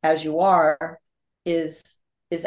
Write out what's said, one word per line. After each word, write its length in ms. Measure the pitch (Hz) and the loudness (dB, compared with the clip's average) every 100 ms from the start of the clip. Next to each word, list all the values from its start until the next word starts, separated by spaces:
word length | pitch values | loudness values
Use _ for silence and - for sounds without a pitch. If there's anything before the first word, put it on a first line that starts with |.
as 200 | 160 160 | 0 2
you 160 | 156 156 | 0 0
are 580 | 196 180 156 147 165 165 _ _ _ _ - | 4 4 4 0 -6 -12 _ _ _ _ -4
is, 560 | 165 160 156 - - _ _ - | -2 -2 -8 -16 -20 _ _ -10
is 160 | 170 | -8